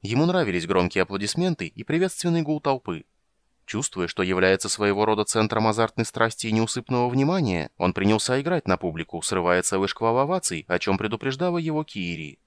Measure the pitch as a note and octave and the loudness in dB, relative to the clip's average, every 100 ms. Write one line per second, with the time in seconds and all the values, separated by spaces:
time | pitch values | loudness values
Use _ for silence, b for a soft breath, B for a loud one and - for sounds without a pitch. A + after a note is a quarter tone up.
0 | G2+ B2 E3 F3+ C3 F2+ E2+ F#2 F2+ F#2+ | 0 2 2 2 0 -2 0 2 2 0
1 | F#2 G2 G2+ - F3+ E3 E2 - A#2+ D#3 | -2 -2 -4 -2 0 -2 -6 -10 -4 0
2 | F#3 - F3 E3+ D3+ D3+ D3 C3+ - E2 | 0 -2 0 0 0 -2 0 -2 -4 -8
3 | - _ _ _ _ _ - G#2 - - | -10 _ _ _ _ _ -8 -6 -4 -4
4 | E2+ - F#2 F#2 F#2 F#2+ G#2 - G#2 G2+ | -4 -2 0 4 4 4 0 0 0 2
5 | A2 G#2+ G#2+ A2+ G#2+ A2 A2 G#2+ A2+ - | 2 2 0 0 0 2 2 2 0 0
6 | A2+ - A2+ - A2+ A2 A2+ - - B2+ | -4 0 0 0 -2 0 0 -2 -2 0
7 | B2 B2+ C#3 F#3 C#3 F2+ D2+ _ F2+ F2 | 2 2 2 2 0 0 -4 _ 0 2
8 | G2 G#2+ - B2+ C#3 F3 - F#2 F2+ D#2+ | 2 2 2 0 0 -2 0 0 0 -6
9 | E2 E2+ - F#2 F2 F2+ F2+ F#2+ G2 - | -8 -6 -4 0 2 2 2 0 -2 0
10 | A2+ A#2+ C#3+ F#3 - E2+ - F2+ - F#2+ | 0 2 2 0 -4 -6 -2 -2 0 0
11 | G#2+ A2 C3+ C3 F3+ F3 D#3+ D3+ D#3 G#2 | 0 -4 -6 -4 -2 -2 -2 -4 -6 -8
12 | F2 E2+ D2+ C#2 | -6 -6 -10 -16